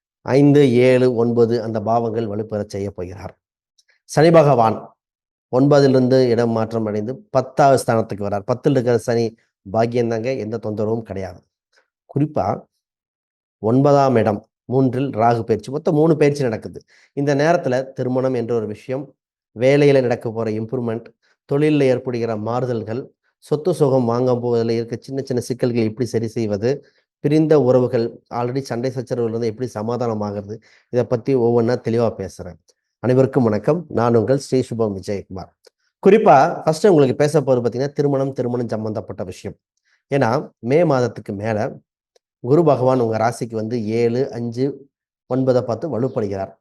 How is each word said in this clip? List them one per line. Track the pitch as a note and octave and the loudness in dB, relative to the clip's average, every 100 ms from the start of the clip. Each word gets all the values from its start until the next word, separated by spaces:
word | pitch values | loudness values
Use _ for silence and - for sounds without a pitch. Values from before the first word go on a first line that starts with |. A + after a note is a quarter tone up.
| _ _ | _ _
ஐந்து, | - C3 C#3+ C#3+ C#3 | 0 4 6 6 4
ஏழு, | A#2+ B2+ B2+ B2+ A#2 | 4 4 4 2 2
ஒன்பது | A#2 A#2 A2+ A#2+ | 0 2 2 0
அந்த | A2 A2+ | -4 -4
பாவங்கள் | G#2+ A#2+ A#2 A2 A2 | -2 -2 -2 -4 -6
வலுப்பெற | G#2 G#2+ G#2 G2+ | -6 -6 -6 -6
செய்ய | G2 G2+ | -8 -8
போகிறார். | F#2 F2+ F#2+ - _ _ _ _ _ _ _ | -8 -14 -12 -16 _ _ _ _ _ _ _
சனி | - - E3 | -4 4 6
பகவான் | E3 D3 B2 A2 G#2 - _ _ _ _ _ - B2 | 6 6 4 2 0 -10 _ _ _ _ _ -4 2
ஒன்பதிலிருந்து | C#3 C#3+ C#3 B2+ B2 C3 B2 | 4 6 6 4 4 2 2
இடம் | A2+ A#2 | 2 0
மாற்றம் | A2+ A2 A2+ G#2+ | 0 -2 -4 -4
அடைந்து | G#2 G#2+ C3+ _ | -4 -6 -10 _
பத்தாவது | C3 A#2+ - C#3 B2 | -4 -2 2 4 4
ஸ்தானத்துக்கு | - A2+ G#2+ G#2 G2+ | 2 0 0 -6 -6
வர்றார். | G2+ G2+ | -6 -4
பத்தில் | A#2+ D#3 | -2 0
இருக்கிற | C3 A#2+ A#2 | 0 0 0
சனி | - A#2 A2+ - _ _ G2 | 0 -2 -2 -6 _ _ -6
பாக்கியம் | A2 A#2+ B2 A#2 | -2 0 0 -2
தாங்க, | A2+ A#2+ | -2 -4
எந்த | C3 G#2+ A2+ | -6 -6 -8
தொந்தரவும் | G#2+ G#2+ G#2+ A2+ | -8 -6 -4 -4
கிடையாது. | G#2+ F#2+ F#2 F2+ _ _ _ _ _ _ _ | -8 -10 -10 -14 _ _ _ _ _ _ _
குறிப்பா | C#3 D3 C3 F#2+ A#2+ - _ _ _ _ _ _ _ _ - | -4 -2 -2 -4 -4 -10 _ _ _ _ _ _ _ _ -6
ஒன்பதாம் | G#2+ B2+ C#3+ C#3+ C3+ A#2 | 0 2 4 4 4 2
இடம், | G#2+ G2+ _ _ - | 0 -2 _ _ -4
மூன்றில் | B2+ C3 B2 C#3 | 0 0 -2 -6
ராகு | G#2+ A#2 A#2 | 0 0 0
பயிற்சி, | G#2+ G#2+ - | -2 -4 -4
மொத்தம் | C3+ G3 D3 | -6 -2 2
மூணு | E3 D3 | 2 4
பயிற்சி | D3 C#3+ | 2 0
நடக்குது. | B2+ G#2+ G2 - _ _ _ | -4 -4 -10 -16 _ _ _
இந்த | C#3+ C#3+ C#3 | -6 -2 0
நேரத்துல | D#3 F3 E3 B2+ C3 | 2 0 0 -2 -4
திருமணம் | - B2+ B2+ C3 | -6 -4 -2 -2
என்ற | B2 A2+ A#2 | -2 -2 -4
ஒரு | G#2+ | -4
விஷயம், | G#2+ - C3 D3 _ _ _ _ A2 | -10 -10 -10 -10 _ _ _ _ -2
வேலையில | C3 D3 C#3+ C3+ | 2 4 4 4
நடக்க | A#2+ A#2 A#2 | 2 -4 -6
போற | A2 A2 | -6 -4
இம்ப்ரூவ்மெண்ட், | A2 A2 B2+ A#2 A2+ - _ _ _ - | -4 -6 -6 -4 -6 -10 _ _ _ -4
தொழில்ல | C#3+ D3+ D3+ | 0 2 2
ஏற்படுகிற | C3 A#2+ C3 A#2+ A2+ G#2+ | 2 0 -2 -4 -4 -4
மாறுதல்கள், | A2 B2 B2+ A#2 G#2 A#2 - _ _ _ | -4 -4 -4 -4 -6 -8 -10 _ _ _
சொத்து | - D3 F3+ | -6 -4 -2
சுகம் | D#3 C#3 C3 A#2 | 2 2 2 2
வாங்கும் | A#2+ B2+ A#2 | 0 0 0
போதுல | A#2+ A#2 A#2 | 0 0 0
இருக்க | A#2 A#2 A#2+ | -2 -4 -10
சின்ன | - C3+ | -8 -10
சின்ன | C3+ B2 | -4 -6
சிக்கல்களை | - A#2 B2 A#2 A2 | -4 -4 -2 0 -2
எப்படி | A2 A#2 | -2 -4
சரி | A2+ A2+ | -4 -4
செய்வது, | A#2+ G#2+ G2+ A#2 C#3+ _ _ _ _ | -4 -4 -2 -2 -4 _ _ _ _
பிரிந்த | D3 D#3 D#3 D3+ | 0 2 4 4
உறவுகள், | B2+ B2+ B2 A#2+ A#2 - - | 4 2 2 -2 -4 -8 -12
already | A#2 B2 C3+ | -6 -4 -6
சண்டை | C3+ A#2 B2+ | -6 -6 -6
சச்சரவுகள் | B2 A#2 A#2+ A#2 | -6 -6 -4 -4
இருந்தா | A#2 A#2 | -2 -6
எப்படி | A2 B2 | -6 -8
சமாதானம் | G#2 A2 A#2+ A#2+ G#2+ | -6 -6 -4 -4 -4
ஆகுறது, | G#2 G2+ G2 A2 _ _ - | -4 -8 -10 -16 _ _ -6
இதை | B2 A2+ | -4 -2
பத்தி | A#2+ C#3 C3 | -4 0 0
ஒவ்வொன்றா | A#2+ A#2+ A2+ B2 A#2 | 2 2 2 -2 -2
தெளிவா | A#2 A2+ A2 | 0 -2 -4
பேசுறேன். | F#2 - F#2 E2 _ _ _ - | -12 -12 -16 -18 _ _ _ -6
அனைவருக்கும் | A#2 C3 C3 C#3 | 0 2 4 2
வணக்கம், | A2+ G#2 D3+ E3+ D#3 | 2 0 -2 -2 -4
நான் | A2 A#2+ A#2 | -2 2 2
உங்கள் | G#2 C#3 | 2 -2
ஸ்ரீ | - C3 B2 A2+ | 0 -4 -2 -4
சுபம் | A2 F#2+ | -4 -4
விஜயகுமார். | F2 G2 - F#2+ - _ _ _ _ _ F#3+ | -8 -10 -10 -14 -14 _ _ _ _ _ 6
குறிப்பா | A3 G#3 C3+ E3 - | 6 8 6 6 0
ஃபர்ஸ்ட் | - D#3+ G#3+ | -2 2 4
உங்களுக்கு | D#3+ C3 A#2 | 4 4 2
பேச | D3 D3+ | 0 0
போறது | |
பாத்தீங்கன்னா, | C3+ B2 A#2 A#2+ C#3 | 2 0 0 -4 -6
திருமணம், | D3 C#3+ C3+ C3+ | -2 -2 0 -4
திருமணம் | C3+ A#2+ B2 A2+ | -4 -4 -4 -4
சம்பந்தப்பட்ட | A2 G#2+ G#2+ - G2+ | -6 -6 -8 -10 -12
விஷயம். | F#2 - G2+ - _ _ _ _ - C#3 | -12 -10 -14 -16 _ _ _ _ -4 0
ஏன்னா | A2+ C#3 - _ | 0 0 -4 _
மே | A2+ D3+ | 0 2
மாதத்துக்கு | E3+ C3 A#2+ G#2+ G#2 | 2 2 0 -6 -12
மேல | G2+ A2 G#2+ A#2+ - _ _ _ _ _ _ | -8 -4 -4 -4 -8 _ _ _ _ _ _
குரு | A#2+ D3+ | 2 4
பகவான் | D#3 B2 B2+ C3 | 4 2 2 2
உங்க | A2+ A2 | 0 0
ராசிக்கு | A2+ - A#2 | 0 -2 -8
வந்து | A2 A2 A#2+ G#2 | -6 -4 -6 -2
ஏழு, | A2+ A#2 A#2+ C#3 | 0 0 0 -4
அஞ்சு, | A#2 A#2+ A#2 C#3 - - _ _ _ - | -6 -8 -2 -4 -4 -18 _ _ _ -6
ஒன்பதை | C3 C3 B2 | -2 2 2
பார்த்து | A#2 G#2+ E3 A2+ | 0 -6 -4 -4
வலுப்படுகிறார். | C3 B2+ G2+ G2 F#2+ - | -4 -4 -4 -6 -10 -12